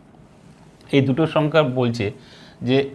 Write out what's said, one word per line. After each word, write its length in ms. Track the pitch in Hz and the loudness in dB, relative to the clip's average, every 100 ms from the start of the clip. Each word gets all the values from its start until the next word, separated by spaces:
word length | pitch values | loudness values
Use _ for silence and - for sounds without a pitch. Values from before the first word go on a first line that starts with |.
| - - - _ - - - - - 139 | -20 -20 -20 _ -20 -20 -20 -20 -2 0
এই 60 | 131 | 2
দুটো 160 | 131 156 156 | 0 0 0
সংখ্যা 260 | 151 156 143 127 | 0 2 0 0
বলছে 280 | 120 117 101 - - - - - 120 | -2 -2 -6 -8 -20 -20 -20 -8 0
যে 80 | 135 139 | 0 0